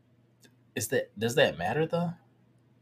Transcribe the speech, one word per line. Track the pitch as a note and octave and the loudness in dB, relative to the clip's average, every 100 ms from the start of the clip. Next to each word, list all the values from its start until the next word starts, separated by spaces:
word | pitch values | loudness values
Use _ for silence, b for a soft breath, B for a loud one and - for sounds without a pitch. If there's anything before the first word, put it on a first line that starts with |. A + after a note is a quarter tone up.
| _ _ _ _ - _ _ - | _ _ _ _ -20 _ _ -6
Is | A2+ | -2
that, | B2 - - | -2 -2 -4
does | A2+ C#3 | 0 4
that | A#2+ D2+ | 4 2
matter, | F2 C3 D#3+ | -2 -2 -2
though? | E3+ E3+ - _ _ _ _ _ _ | -2 -4 -6 _ _ _ _ _ _